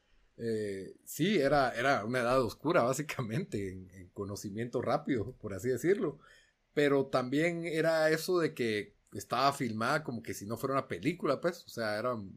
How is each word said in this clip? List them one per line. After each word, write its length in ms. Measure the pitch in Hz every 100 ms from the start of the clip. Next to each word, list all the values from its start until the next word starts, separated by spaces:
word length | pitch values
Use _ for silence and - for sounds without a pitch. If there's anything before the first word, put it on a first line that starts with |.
| _ _ _ -
eh, 540 | 117 110 104 95 92 -
sí, 340 | - - 180 202
era, 320 | 135 147 127
era 340 | 110 131 123
una 140 | 107 127
edad 240 | 120 131
oscura, 400 | 110 - 143 175
básicamente, 880 | 120 135 151 - 107 123 - 113 95
en, 180 | 92 92
en 160 | 95 87
conocimiento 720 | - 98 101 107 101 120 127
rápido, 540 | 110 147 - 120 98 -
por 140 | 104
así 140 | 95 117
decirlo. 500 | 120 156 202 165 143 - - _ _ _
Pero 300 | - 147 139 135
también 580 | 139 123 143 175 170 165
era 420 | 156 160 160 156
eso 300 | 156 160 180
de 160 | 156
que 420 | 151 117 107 - _ _
estaba 400 | 107 - 120 139
filmada 500 | 135 123 107 117 156
como 200 | 151 117
que 100 | 110
si 140 | 98 101
no 100 | 113
fuera 160 | 131
una 160 | 135 -
película, 500 | 87 113 175 165 127
pues, 280 | 175 175 -
o 20 |
sea, 300 | - 110 104
era, 180 | 120 117 95